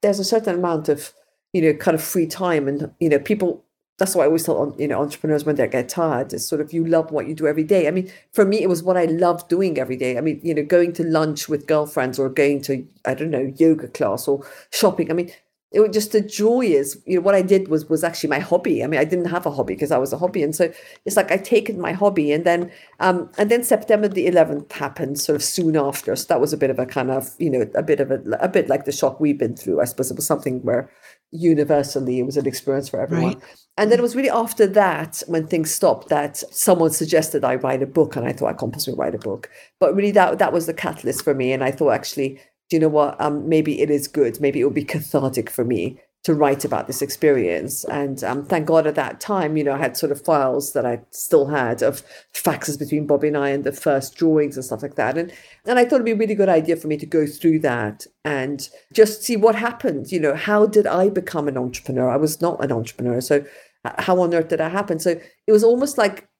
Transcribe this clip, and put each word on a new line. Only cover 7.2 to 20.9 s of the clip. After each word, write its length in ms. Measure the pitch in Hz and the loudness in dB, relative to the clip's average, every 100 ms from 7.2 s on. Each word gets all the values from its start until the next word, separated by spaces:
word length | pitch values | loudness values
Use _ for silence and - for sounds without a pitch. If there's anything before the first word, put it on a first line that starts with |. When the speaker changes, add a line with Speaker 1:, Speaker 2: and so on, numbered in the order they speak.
| 117 | -6
Speaker 1:
you 80 | 156 | -2
do 100 | 151 | -2
every 200 | 151 156 | 0 2
day. 240 | 196 151 | 2 2
I 20 | |
mean, 180 | 185 185 - _ | 0 -6 -12 _
for 140 | - 196 | 2 2
me, 180 | 208 | 4
it 60 | 185 | 0
was 140 | 175 | 0
what 120 | 175 185 | 0 2
I 100 | 165 | 2
loved 440 | 160 175 170 - | 2 2 0 -2
doing 280 | 175 190 147 | 0 0 -2
every 200 | 131 127 | -4 -4
day. 200 | 127 127 | -2 -2
I 40 | |
mean, 180 | 156 151 | -2 -4
you 100 | 170 | -2
know, 100 | 151 | -2
going 300 | 147 180 175 | 2 4 2
to 100 | 175 | 0
lunch 460 | 165 160 156 147 - | 0 0 0 -4 -4
with 180 | 151 151 | -6 0
girlfriends 500 | 156 151 151 131 127 | 0 0 -2 -2 -2
or 120 | 131 | -4
going 320 | 135 143 143 | 2 2 2
to, 260 | 139 135 123 _ - | -2 -4 -6 _ -6
I 80 | |
don't 180 | 131 156 | -4 -4
know, 220 | 165 135 135 | -2 -4 2
yoga 320 | 160 156 120 | 4 4 -2
class 400 | - 127 120 - | -4 -2 -2 -2
or 160 | 139 139 - - | -4 -4 -20 -10
shopping. 400 | - 202 185 160 | 0 0 0 -2
I 20 | |
mean, 180 | 165 175 - _ _ _ | -2 -4 -10 _ _ _
it 60 | - | 2
was 120 | 214 | 4
just 200 | 202 208 | 2 0
the 80 | 220 | 0
joy 460 | 208 - 208 247 240 | -2 0 2 4 4
is, 360 | 147 143 - - | 2 0 -8 -2
you 100 | 180 | 0
know, 60 | |
what 120 | 180 | 4
I 80 | 196 | 2
did 280 | 185 196 190 | 4 2 4
was, 180 | 156 151 | -2 0
was 160 | 160 | 0
actually 260 | 170 165 151 | 0 -2 -2
my 100 | 151 | -2
hobby. 440 | - 175 - 139 | 0 0 2 0
I 40 | - | 0
mean, 120 | 151 | 0
I 60 | 156 | 0
didn't 240 | 180 170 | 0 -2
have 160 | 170 170 | -2 -4
a 60 | |
hobby 220 | 139 95 95 | -4 -4 -2
'cause 120 | 143 | 0
I 80 | 143 | 0
was 120 | 135 | 0
a 60 | 151 | -2
hobby. 260 | 180 202 | -2 -2
And 100 | 143 | -2
so 160 | 156 170 - - | 0 -2 -2 -20